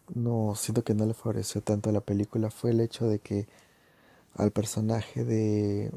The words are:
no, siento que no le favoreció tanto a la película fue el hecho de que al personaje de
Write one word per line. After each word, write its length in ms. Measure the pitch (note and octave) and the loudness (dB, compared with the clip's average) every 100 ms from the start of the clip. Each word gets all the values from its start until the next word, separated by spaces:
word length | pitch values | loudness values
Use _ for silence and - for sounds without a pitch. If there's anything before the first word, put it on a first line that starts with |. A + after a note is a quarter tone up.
| - | -8
no, 400 | A#2+ A#2+ A#2 G#2+ G#2 | -2 0 0 0 -2
siento 280 | - A2+ | 0 0
que 100 | - | 2
no 120 | G#2+ G#2+ | 2 2
le 80 | |
favoreció 480 | A2+ A#2 G#2+ G2 G#2 | 0 -2 -2 -2 -4
tanto 280 | - G#2 G#2+ | 0 0 2
a 40 | |
la 80 | G#2 | 0
película 500 | - G2+ G2+ A2+ A2 | 0 0 0 -2 -2
fue 200 | - A#2+ | -2 0
el 80 | A#2 | 2
hecho 280 | A#2 - A#2 | 2 0 0
de 120 | G#2 | 0
que 280 | - G2+ G2+ - - _ _ _ - - _ - | -2 -4 -4 -12 -20 _ _ _ -20 -20 _ 0
al 160 | G#2 | 2
personaje 720 | - A2 - A2 A2+ - B2+ A#2+ | 2 -2 -2 0 0 -2 -4 0
de 680 | A2 G#2+ G#2 G#2 G2+ G#2 | 2 2 2 2 0 -2